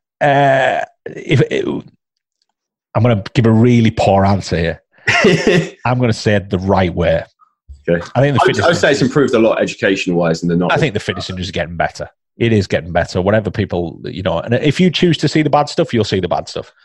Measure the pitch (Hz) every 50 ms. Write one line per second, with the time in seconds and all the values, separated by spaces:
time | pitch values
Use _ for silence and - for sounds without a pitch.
0 | _ _ _ _ - 147 139 143 143 139 135 135 131 131 92 76 - - _ _
1 | _ - - - - - 156 120 - - - 65 - - 69 65 - - - _
2 | _ _ _ _ _ _ _ _ _ _ _ _ _ _ _ _ _ _ - 110
3 | 110 123 117 101 - - - - 113 113 113 110 113 123 123 120 113 110 - -
4 | - - 98 98 98 98 101 92 85 - 90 82 85 82 80 - _ _ _ _
5 | _ - - - - 190 175 - - 220 175 175 160 - - - - 117 127 123
6 | 127 117 110 - - 110 104 101 95 101 101 90 92 95 104 92 95 87 - 87
7 | 82 - - - - - _ _ _ _ _ _ _ - - - _ - 87 85
8 | - - - 127 135 143 143 117 - 185 - - - 165 175 - - 160 143 -
9 | 135 123 - 151 135 - 120 110 110 107 95 - 107 95 - - 113 101 98 95
10 | - 92 87 87 87 85 82 - 85 87 85 87 90 85 170 147 160 135 98 -
11 | - - 95 95 - - 95 90 92 95 90 87 80 80 87 80 80 76 - -
12 | 76 - - _ _ _ _ - 113 117 110 104 98 - 104 80 76 87 82 87
13 | 80 - - 95 90 98 104 110 104 92 - - 101 82 - 87 87 82 - -
14 | - - - 82 98 87 85 85 - 113 117 - - 151 - - 185 180 - -
15 | - 175 156 - - 143 - 160 151 147 139 147 143 - - - 165 - - 113
16 | 104 - - 95 87 82 73 71 78 - - - - - _ _